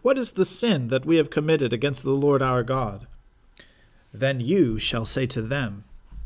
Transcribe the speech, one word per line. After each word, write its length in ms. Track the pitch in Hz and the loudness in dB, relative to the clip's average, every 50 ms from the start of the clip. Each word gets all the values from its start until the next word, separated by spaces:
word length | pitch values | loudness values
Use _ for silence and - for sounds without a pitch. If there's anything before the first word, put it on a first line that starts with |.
What 160 | - 254 269 269 | 0 2 2 2
is 140 | 233 - | 0 -2
the 120 | - 190 185 | 0 0 0
sin 440 | - - - 240 233 185 139 123 113 | 0 0 0 0 0 0 0 0 0
that 180 | 131 131 135 | -2 -2 2
we 120 | 156 165 160 | 2 4 4
have 120 | 147 - | 2 2
committed 420 | - 160 151 156 160 143 135 113 | 0 -2 0 2 2 2 2 0
against 300 | 123 110 135 143 131 - | 0 0 -2 -2 -2 -2
the 80 | - 131 | -2 -2
Lord 320 | 139 139 143 143 139 131 | 0 2 4 4 4 4
our 220 | 135 131 127 123 110 | 2 2 0 0 0
God?" 420 | 123 131 131 120 104 101 98 - - - - - _ _ _ _ _ _ - - _ _ _ _ _ _ _ _ _ | -2 -2 -4 -4 -4 -6 -10 -14 -18 -20 -20 -20 _ _ _ _ _ _ -20 -20 _ _ _ _ _ _ _ _ _
Then 280 | - 107 131 135 135 123 | -8 -2 -2 -2 0 0
you 360 | 117 135 190 196 151 117 110 | 0 2 4 4 4 4 2
shall 280 | 107 - - 123 113 110 | 0 -2 -2 -2 0 0
say 200 | - - 135 131 | 0 0 0 0
to 140 | 123 - 120 | -2 -2 -4
them, 440 | 110 113 135 143 127 104 98 101 - - - - - - - - - | -4 -4 -4 -4 -4 -4 -6 -10 -14 -18 -20 -20 -20 -18 -16 -14 -12